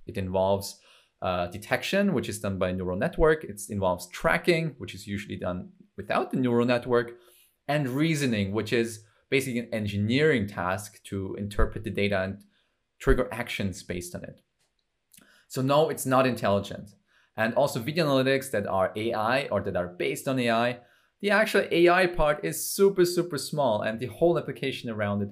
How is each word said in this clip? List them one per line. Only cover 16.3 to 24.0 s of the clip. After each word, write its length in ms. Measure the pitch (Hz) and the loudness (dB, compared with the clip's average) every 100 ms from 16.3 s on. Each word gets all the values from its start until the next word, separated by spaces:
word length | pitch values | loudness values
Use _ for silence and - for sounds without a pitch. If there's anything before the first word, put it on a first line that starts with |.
| 113 107 101 98 - - - _ _ _ | 2 2 0 0 -10 -14 -20 _ _ _
And 200 | - 113 | -2 0
also 260 | 117 139 131 | 2 2 0
video 260 | 117 156 151 | -4 0 2
analytics 440 | 135 131 135 135 | 4 4 2 0
that 160 | 110 101 | -4 0
are 260 | 95 92 | 0 0
A 200 | - 113 | 0 -2
I 340 | 110 107 127 143 | 0 0 0 0
or 140 | 104 | -2
that 140 | 101 90 | -2 -4
are 100 | 90 | -4
based 420 | 87 143 147 - | -4 -4 -2 -2
on 100 | 131 | 0
A 120 | 120 | 2
I, 300 | 113 120 123 - _ _ _ | 2 2 -2 -12 _ _ _
the 80 | 202 | 0
actual 340 | 202 208 202 - | 2 4 2 2
A 180 | 165 170 | 4 6
I 180 | 180 185 | 6 4
part 380 | 175 151 151 | 2 2 2
is 260 | 160 156 - | -2 -6 -6
super, 360 | - 196 190 175 | 4 4 6 2
super 320 | 175 170 139 | 2 -2 -4
small 420 | - 151 135 107 | -4 0 2 2
and 180 | 107 | 0
the 100 | 113 | -4